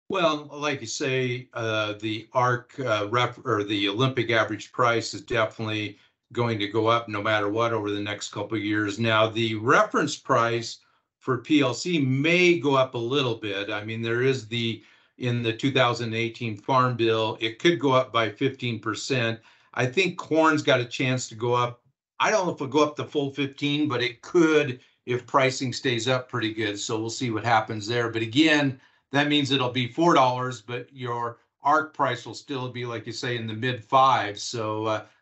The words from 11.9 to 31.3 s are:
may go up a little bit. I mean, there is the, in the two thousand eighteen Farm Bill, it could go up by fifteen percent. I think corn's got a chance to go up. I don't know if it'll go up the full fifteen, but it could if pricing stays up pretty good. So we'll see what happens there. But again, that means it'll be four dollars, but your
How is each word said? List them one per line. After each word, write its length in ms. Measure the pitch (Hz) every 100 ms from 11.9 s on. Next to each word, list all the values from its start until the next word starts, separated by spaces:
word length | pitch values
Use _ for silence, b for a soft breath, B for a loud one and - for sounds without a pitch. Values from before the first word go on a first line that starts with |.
| 170
may 580 | 135 131 151 175 175 170
go 160 | 135
up 220 | 135 127 123
a 20 |
little 380 | 117 139 127 110
bit. 340 | 107 98 101
I 160 | 104 107
mean, 160 | 113
there 220 | 117 117
is 240 | 131 127 110
the, 340 | 120 113 110 b b b _
in 240 | 127 120
the 100 | 117
two 180 | 110 139
thousand 440 | 127 123 117 117 113
eighteen 420 | 113 113 117 107
Farm 380 | - 131 127 120
Bill, 420 | 113 113 110 110
it 200 | 113 -
could 180 | 175 170
go 140 | 139
up 200 | 127 127
by 200 | 117 110
fifteen 480 | - 135 131 123 110
percent. 600 | 110 104 - 131 113 113 b b b -
I 100 | 127
think 320 | 127 185 175
corn's 460 | - 156 156 151
got 160 | - 127
a 60 | 123
chance 420 | - 131 127 -
to 80 | 113
go 180 | 123
up. 300 | 123 123 120 _ _ _ -
I 120 | 156
don't 160 | 214 175
know 60 |
if 20 | -
it'll 120 | 135
go 140 | 139
up 140 | 147 -
the 100 | 117
full 240 | 151 139
fifteen, 560 | 139 139 - 143 147 151
but 140 | 123
it 220 | 123 -
could 560 | - 180 160 151 139 127 b b -
if 220 | 123 -
pricing 460 | 143 131 127 131
stays 340 | 110 135 117 113
up 220 | 127 -
pretty 240 | 120 110
good. 260 | 107 107 104
So 200 | - 110
we'll 100 | 113
see 180 | - 127
what 140 | 107
happens 420 | 117 113 110 110 101
there. 240 | 120 117
But 120 | 110
again, 580 | 113 123 160 147 139 127 b b _
that 160 | 139 147
means 240 | 147 135
it'll 200 | 139 123
be 160 | 127 120
four 260 | - 170
dollars, 480 | 151 131 127 127 123
but 260 | - 123 -
your 460 | 135 123 120 117